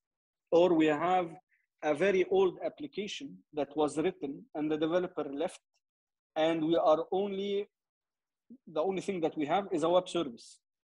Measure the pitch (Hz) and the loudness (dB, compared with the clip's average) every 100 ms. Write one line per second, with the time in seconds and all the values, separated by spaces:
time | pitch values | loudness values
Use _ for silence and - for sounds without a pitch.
0 | _ _ _ _ _ 165 180 165 156 147 | _ _ _ _ _ 4 6 6 4 2
1 | 170 185 170 165 _ _ _ _ 156 143 | 2 0 0 -8 _ _ _ _ -2 2
2 | 190 190 175 190 190 160 170 - 147 - | 2 2 2 2 2 0 -8 -8 -10 -8
3 | 208 - - - _ 151 139 156 151 135 | -8 -10 -12 -16 _ -6 -4 0 0 0
4 | 165 185 143 143 - 156 151 156 160 175 | -2 -4 -8 -10 -10 -6 -4 -2 0 0
5 | 180 170 147 139 170 - _ _ _ _ | -2 -4 -8 -4 -6 -6 _ _ _ _
6 | _ _ _ - 160 165 156 165 170 156 | _ _ _ -2 0 0 0 2 4 4
7 | 165 185 202 196 202 202 208 _ _ _ | 2 -2 -2 -4 -4 -4 -6 _ _ _
8 | _ _ _ _ _ 240 - 156 170 190 | _ _ _ _ _ -20 -10 -4 -2 -2
9 | 160 190 156 - 143 180 202 170 160 180 | -4 -2 -4 -2 -2 -2 -2 -2 2 2
10 | 180 180 147 117 - - _ _ | 0 -4 -4 -8 -18 -20 _ _